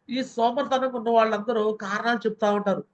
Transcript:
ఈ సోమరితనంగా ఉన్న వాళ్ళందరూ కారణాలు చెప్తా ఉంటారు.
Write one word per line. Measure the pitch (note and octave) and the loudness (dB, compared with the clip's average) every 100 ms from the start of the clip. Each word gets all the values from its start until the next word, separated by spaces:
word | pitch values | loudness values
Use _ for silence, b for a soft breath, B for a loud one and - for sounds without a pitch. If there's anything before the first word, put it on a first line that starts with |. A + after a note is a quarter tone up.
| - | -8
ఈ | A#3+ | -6
సోమరితనంగా | C4 - A#3 B3 C4+ C4 C4 B3 | -4 0 0 2 0 0 0 -2
ఉన్న | A3 | 2
వాళ్ళందరూ | A#3 A3 G#3+ G#3+ A3+ G#3+ | 4 4 0 -2 0 0
కారణాలు | G#3+ G3 G#3 A3+ A#3 | -2 -4 -4 -2 -2
చెప్తా | A3 F3 G#3 | -2 0 2
ఉంటారు. | G#3 G3+ F3 - | 2 0 -2 -4